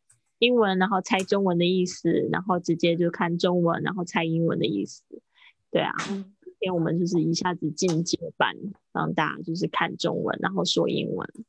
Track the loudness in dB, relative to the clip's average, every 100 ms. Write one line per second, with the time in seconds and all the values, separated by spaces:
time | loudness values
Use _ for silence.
0 | _ _ _ _ 4 6 4 4 2 2
1 | 2 2 2 2 2 2 4 2 0 -2
2 | 0 0 0 -2 0 -2 0 0 2 2
3 | 0 0 -2 2 2 4 2 2 -2 -4
4 | -4 -2 0 2 2 2 0 -2 -4 -10
5 | _ -20 -20 _ -20 _ _ -2 -2 -4
6 | -6 -6 -8 _ -20 -6 -2 0 0 0
7 | 0 2 0 0 -2 -2 -4 -2 0 0
8 | 0 -4 -6 0 0 0 -8 -14 _ -4
9 | -2 0 0 -2 -8 -4 -4 -2 -4 -2
10 | -2 -2 -2 -2 -2 -2 0 0 0 0
11 | -2 -4 -6 -12